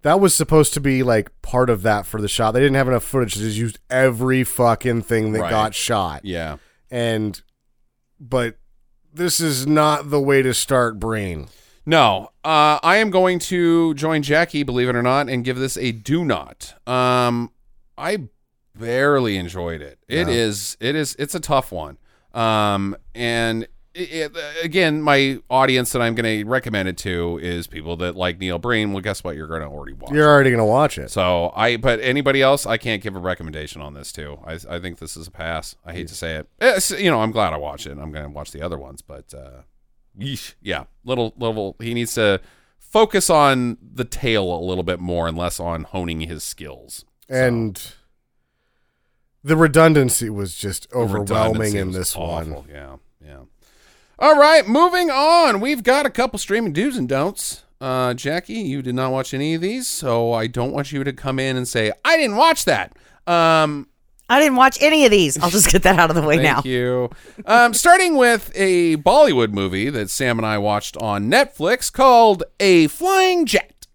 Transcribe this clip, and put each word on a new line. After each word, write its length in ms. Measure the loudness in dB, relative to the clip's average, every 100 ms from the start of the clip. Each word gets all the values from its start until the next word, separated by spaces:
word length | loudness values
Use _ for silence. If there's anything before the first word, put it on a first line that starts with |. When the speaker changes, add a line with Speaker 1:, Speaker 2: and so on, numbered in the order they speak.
Speaker 1:
That 180 | 4 4
was 140 | 4
supposed 380 | 2 4 4 4
to 60 | 2
be, 220 | 0 0
like, 280 | 2 2 0 _
part 260 | -4 0 2
of 140 | 2
that 240 | 0 0 -2
for 140 | -6
the 60 | -4
shot. 240 | 0 0
They 80 | 2
didn't 160 | 2 2
have 120 | 2
enough 160 | 0
footage 300 | 0 -2 -2
to 60 | -4
just 160 | -6 -4
use 180 | -6 -8 _
every 540 | 2 2 2 0 0
fucking 580 | -2 2 2 2 0 -2
thing 300 | -2 -2 0
that 80 | -2
Speaker 2:
Right. 80 | -2
Speaker 1:
got 240 | 0 -2
shot. 500 | -4 -2 -2 -2 -6
Speaker 2:
Yeah. 320 | -8 -8 -8 -10 _ _ _
Speaker 1:
And, 520 | -4 -2 -2 -4 -8 _ _ _ _ _ _ _ _
but 360 | -6 -4 -4 -8 _ _ _ _ _
this 280 | -6 -4 -2
is 260 | -2 -2 0
not 440 | 2 2 0 -2
the 100 | -2
way 220 | 2 2
to 120 | 2
start 440 | -2 0 0 0 -2
Breen. 480 | -6 -4 -6 -8 -12 _ _ _
Speaker 2:
No. 460 | 0 4 4 2 -6 _
Uh, 340 | 0 2 4 4
I 140 | 2 2
am 120 | 2
going 280 | 2 2 0
to 540 | -2 0 2 2 2
join 280 | -2 -2 -2
Jackie, 400 | 0 0 0 -2
believe 260 | -2 0 0
it 60 | 0
or 60 |
not, 260 | 0 0 0
and 160 | -4
give 120 | -4 -4
this 180 | -4 -4
a 140 | -6
do 320 | -6 -2 -2
not. 500 | 0 -4 -6 -18 -20 _ -6
Um, 640 | 0 2 2 2 -2 -6 _ _ _ _ -12
I 300 | -8 -8 -10 _ _ _ _ -14
barely 600 | -6 0 2 2 0 -4
enjoyed 460 | -6 -8 -8 -8
it. 160 | -14 _ _
It 200 | -4 -2
Speaker 1:
Yeah. 60 |
Speaker 2:
is, 420 | 0 -2 -4 -10 -6
it 140 | -4
is, 200 | -4 -6 -6
it's 160 | -8
a 60 | -8
tough 320 | -2 -2 -2
one. 260 | -10 -12 -16 _ _ _
Um, 640 | -4 0 2 0 0 -4 -8 -14
and 500 | -6 -4 -2 -2 -4 -8 -16 _
it, 380 | -12 -10 -8 -8
it, 20 | -10 -12 -8
again, 400 | -4 0 0 0
my 380 | 2 2 2 -2 -2
audience 420 | 2 2 2 0
that 80 | -2
I'm 140 | -2
gonna 300 | -2 -2 -2 -2
recommend 420 | -4 -2 -4 -4
it 80 | -6
to 400 | -6 -4 -4 -6
is 240 | -8 -8 -10
people 300 | -14 -10 -6
that 180 | -6 -4
like 220 | -6 -4
Neil 200 | -6 -6
Breen. 340 | -2 -2 -2
Well, 80 | -4
guess 200 | -6 -8
what? 140 | -10 -12
You're 120 | -10
gonna 220 | -10 -10
already 220 | -14 -16
watch 200 | -16 -4
Speaker 1:
You're 120 | 4
Speaker 2:
it. 60 | 6
Speaker 1:
already 200 | 6 6
gonna 140 | 4
watch 320 | 2 2 2 -2
it. 140 | -8
Speaker 2:
So 420 | -2 0 0 -2
I, 220 | 0 0 0
but 240 | 0 0
anybody 400 | 0 0 0 2
else, 240 | 2 2
I 140 | -2 -4
can't 240 | -4 -6
give 120 | -6 -8
a 20 |
recommendation 640 | -6 -6 -8 -12 -12 -14
on 100 | -16
this 180 | -16 -16
too. 280 | -14 -16 -16 -14
I, 120 | -14 -12
I 80 | -10
think 200 | -10 -14
this 160 | -16 -16
is 100 | -18
a 40 |
pass. 460 | -12 -8 -8 -10 -20
I 80 | -16
hate 160 | -14 -14
to 60 |
say 220 | -10 -10 -10
it. 120 | -12 _
It's, 320 | 0 0 -2
you 180 | 0 0
know, 100 | 2
I'm 120 | 0
glad 200 | 0 -2
I 60 | -2
watched 280 | -8 -12 -14
it. 120 | -14
I'm 140 | -14
gonna 180 | -12 -14
watch 200 | -14 -16
the 100 | -10
other 160 | -10 -10
ones, 240 | -14 -20
but, 320 | _ -20 -20
uh, 260 | -20 -20 -20 _ _ _ _ _ -14
yeesh, 360 | -10 -10 -12 _
yeah, 220 | -8 -8 -8 _
little, 300 | -6 -4 -4 -4
little. 400 | -6 -4 -8 -8
He 140 | -8
needs 220 | -6 -4
to 260 | 0 2 2 -4 _ _ _
focus 500 | _ 2 2 2 2
on 480 | 4 4 2 -2 -8
the 220 | -14 -10 -8
tale 480 | -4 -2 0 -2
a 60 | -4
little 200 | -4 -4
bit 160 | -4 -6
more 280 | -4 -4 -4
and 80 | -4
less 240 | -6 -6
on 240 | -8 -8
honing 380 | -8 -8 -6 -6
his 200 | -8 -10
skills. 600 | -12 -14 -16 -18 -18 -20 _ _ _
So. 60 | -2
Speaker 1:
And 560 | 0 0 -4 -8 -16 -20 _ _ _ _ _ _ _ _ _ _ _ _ _ _
the 120 | -2 4
redundancy 720 | 4 6 6 6 4 0 -4
was 260 | -6 -8 -8
just 320 | -8 -8 -8
Speaker 2:
The 80 | -4
redundancy 340 | -2 -2 -2
Speaker 1:
overwhelming 420 | 0 0 0 -2 -2
in 100 | -4
Speaker 2:
was 80 | -4
Speaker 1:
this 200 | -6 -6
Speaker 2:
awful. 380 | -6 -6 -8 -12
Speaker 1:
one. 40 | -16
Speaker 2:
Yeah, 260 | -20 -20 -20 _ _
yeah. 140 | -20 -20 -20 _ _ _ _ _ _ 2
All 200 | 4 8
right, 280 | 8 6 4
moving 420 | 4 4 2 0
on. 500 | 0 4 4 4 2
We've 220 | -2 -2
got 240 | 2 2 0
a 40 |
couple 280 | -2 -4 -4
streaming 340 | -4 -2 -2
do's 240 | -2 -2 -4
and 120 | -2
don'ts. 560 | -2 -2 -4 -10 -12 _ _
Uh, 340 | -6 -2 -2
Jackie, 400 | -2 -4 -6 -6
you 260 | -8 -6 -6
did 140 | -6
not 160 | -4 -2
watch 240 | -2 -4
any 200 | -4 -4
of 60 | -4
these, 280 | -4 -6 -6
so 440 | -6 -2 0 0
I 140 | -2 -4
don't 240 | -4 -4
want 200 | -4 -6
you 100 | -6
to 100 | -6
come 280 | -6 -6 -4
in 160 | -2 -4
and 100 | -4
say, 240 | -2 -2 -2
"I 120 | 2 2
didn't 200 | 2 4
watch 280 | 4 4 0
that." 260 | 0 -2 _ _ _ 0
Um, 640 | 2 4 4 2 -2 -10 _ _ _ 2
Speaker 3:
I 100 | 4
didn't 160 | 4 6
watch 220 | 4 6
any 240 | 4 6
of 60 | 6
these. 260 | 6 4 2
I'll 120 | 0
just 200 | 2 4
get 100 | 4
that 160 | 6 4
out 100 | 4
of 60 |
the 80 | 2
way 140 | 2 2
Speaker 2:
Thank 280 | 4 2
Speaker 3:
now. 60 | 0
Speaker 2:
you. 400 | -2 0 -2 -4 -8 -20 -16
Um, 300 | 2 4 6
starting 400 | 4 6 6 6 4
with 360 | 4 2 -2
a 420 | -2 2 2 2 2
Bollywood 520 | 4 6 6 4 0
movie 380 | 0 -2 -2 -4
that 180 | -4 -6
Sam 300 | -2 0 0
and 80 | -2
I 100 | -2
watched 380 | 0 -2 -4 -6
on 300 | -4 -2 2
Netflix 640 | 2 2 -2 -2 -2 -4
called 520 | 2 6 8 6 4 -4 _
A 260 | 4 6 4
Flying 580 | 0 0 2 2 2
Jet. 440 | 0 -2 -2 _ -20